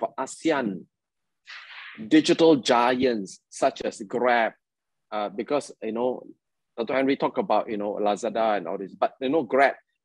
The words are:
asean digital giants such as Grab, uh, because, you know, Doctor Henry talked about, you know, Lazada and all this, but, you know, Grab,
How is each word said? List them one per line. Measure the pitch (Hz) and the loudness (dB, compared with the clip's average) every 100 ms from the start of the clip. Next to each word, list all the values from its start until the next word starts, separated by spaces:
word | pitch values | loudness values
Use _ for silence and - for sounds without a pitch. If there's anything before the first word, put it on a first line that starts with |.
| 113 - | -2 -6
asean | 131 - 160 143 117 90 - _ _ _ _ _ - - - - - - 110 | -8 -4 -2 0 -2 -6 -12 _ _ _ _ _ -20 -20 -18 -18 -16 -10 4
digital | 156 151 165 165 143 | 4 4 6 6 6
giants | - 120 120 127 127 113 92 - _ | 4 4 4 2 0 0 -6 -14 _
such | - 139 - | -2 -2 -2
as | - - | -8 -8
Grab, | - 120 123 120 107 - _ _ _ _ - | -6 0 2 2 2 -4 _ _ _ _ -10
uh, | 107 104 | -6 -6
because, | 101 104 143 - - | -6 -4 -4 -4 -10
you | 110 | -6
know, | 110 127 120 - - _ _ _ - | -2 -2 -4 -10 -20 _ _ _ -8
Doctor | 117 135 | -2 0
Henry | 135 135 | 2 2
talked | 147 - | 0 -2
about, | 104 107 - | 0 0 0
you | 107 | -4
know, | 104 95 | -4 0
Lazada | 104 101 113 110 113 101 | 0 0 -2 0 0 0
and | 82 | -4
all | 95 | -8
this, | 95 | -8
but, | - 120 - | -4 -4 -2
you | 131 | -2
know, | 160 | -2
Grab, | 110 131 139 - _ _ | 0 2 2 0 _ _